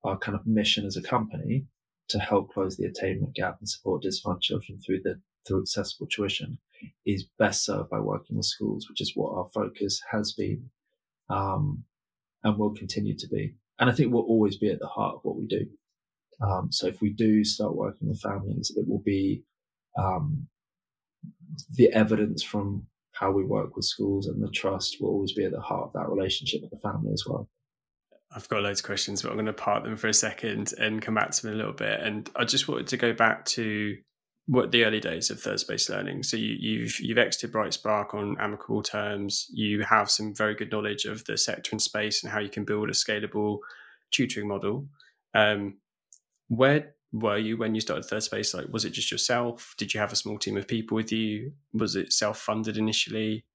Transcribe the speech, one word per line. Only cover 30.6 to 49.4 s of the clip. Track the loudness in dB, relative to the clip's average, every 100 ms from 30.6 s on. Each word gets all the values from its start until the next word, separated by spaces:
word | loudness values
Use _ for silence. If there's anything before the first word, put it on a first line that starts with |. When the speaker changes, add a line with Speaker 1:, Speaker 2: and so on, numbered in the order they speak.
| -4 0
Speaker 2:
and | 0 0
come | 0 2
back | 2
to | 0
them | -2
in | -4
a |
little | -4
bit. | -2 -2 0
And | -2 -4 -6 -2
I |
just | 2 2 2
wanted | -2 -2
to | 2
go | 2
back | 6 4 4 -2
to | -2 0 0 -2 -4 _ _ _ _ 2
what | 4 6
the | 6 6
early | 4
days | 0 -2 -2
of | -2
Third | -4 -4
Space | -2 0 0
Learning. | 0 -4 -4
So | -2 -2
you, | -2 -2
you've, | -2 -2 -2 -2
you've | 0 4
exited | 4 2 -2
Bright | -2 -2
Spark | -2 0 0 0
on | -4 -4 -2
amicable | -4 -6 -2 -2
terms. | 0 -4 -4 -4 -2 -4 -4
You | -2 0 0
have | 4 4 4
some | 0 0 0
very | 0
good | 0 -4
knowledge | -2 -2 -2 -4
of | -6 -6
the | -2
sector | -2 -2 -4
and | -2
space | 0 0 0 -2
and | -2
how | -4
you | -2
can | -4
build | -2 0 0
a |
scalable | 0 0 0 -2 0 0 -2 -6 -20 -20 -20 _
tutoring | 0 0 0 -2
model. | -2 -2 -4 -6 _ _ _ _
Um, | 4 4 4 -2 -8 _ _ _ -20 _ _ _
where | 4 6 6 0 _ _
were | -2 0 2
you | 0 -2
when | 0
you | 0
started | -2 -4 -2
Third | -4
Space? | -2 -2 -2
Like, | -4 -4
was | -4 -2
it |
just | -2 -4
yourself? | 0 2 2